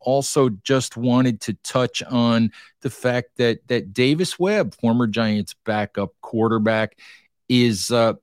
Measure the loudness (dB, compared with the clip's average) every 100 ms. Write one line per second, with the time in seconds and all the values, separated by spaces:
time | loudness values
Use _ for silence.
0 | -2 0 0 0 0 0 -2 -2 -2 -4
1 | 0 2 2 -2 -6 -8 -4 -2 -2 -4
2 | -4 0 2 2 0 -2 -20 _ -12 -4
3 | -2 -2 -4 -2 0 0 -2 -4 -4 0
4 | 0 2 -2 -2 0 0 -2 -2 0 2
5 | 0 0 -2 -2 -4 -10 -4 -4 -4 -6
6 | -8 _ -6 -2 0 2 2 0 -2 _
7 | -20 -20 _ _ 0 2 2 0 0 2
8 | 2 0